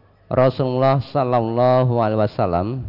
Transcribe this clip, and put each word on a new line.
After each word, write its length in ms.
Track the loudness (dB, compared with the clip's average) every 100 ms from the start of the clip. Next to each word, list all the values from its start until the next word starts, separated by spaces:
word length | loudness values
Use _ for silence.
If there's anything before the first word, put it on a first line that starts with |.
| _ _ _
"Rasulullah 640 | 2 2 0 -4 0 0 0
sallallahu 1040 | -2 -4 0 0 -2 0 2 4 2 0
alaihi 240 | 0 0
wasallam 640 | -2 -2 -2 0 -2 -6